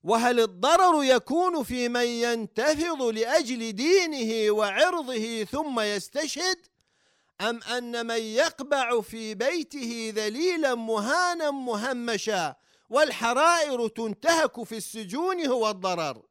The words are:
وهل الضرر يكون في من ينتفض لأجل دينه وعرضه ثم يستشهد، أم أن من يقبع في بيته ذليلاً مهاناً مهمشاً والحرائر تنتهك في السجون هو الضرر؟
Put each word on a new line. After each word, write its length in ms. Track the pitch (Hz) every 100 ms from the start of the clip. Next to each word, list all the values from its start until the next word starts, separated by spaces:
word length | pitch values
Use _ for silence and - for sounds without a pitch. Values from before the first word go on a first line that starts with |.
وهل 360 | 165 226 247 247
الضرر 640 | 226 180 254 339 370 320
يكون 580 | 269 254 - 311 370 330
في 260 | 226 247 240
من 180 | 240 240
ينتفض 960 | 233 240 233 208 - 277 294 339 302
لأجل 680 | 247 220 226 320 240 247 226
دينه 800 | 202 294 381 339 285 220 226 214
وعرضه 920 | 208 208 196 339 349 254 240 220 226
ثم 360 | 208 269 311 240
يستشهد، 800 | 214 208 - 277 311 277 359 359 _ _ _ _ _ _ _ _
أم 200 | 208 233
أن 440 | - 247 240 233 233
من 160 | 233
يقبع 760 | 220 220 320 - 269 285 240 240
في 340 | 196 220 220
بيته 760 | 202 254 349 285 294 233 233 226 208
ذليلاً 580 | 214 226 359 339 285
مهاناً 760 | 240 226 220 208 330 359 339 302
مهمشاً 1040 | 277 254 214 247 247 240 214 - 202 156 131 _ _ _
والحرائر 960 | 262 302 - 233 247 320 339 302 247 226
تنتهك 760 | - 226 196 311 330 294 -
في 140 | 214 226
السجون 680 | - 226 196 254 359 359 294
هو 240 | 247 214
الضرر؟ 520 | 196 185 175 156 117 _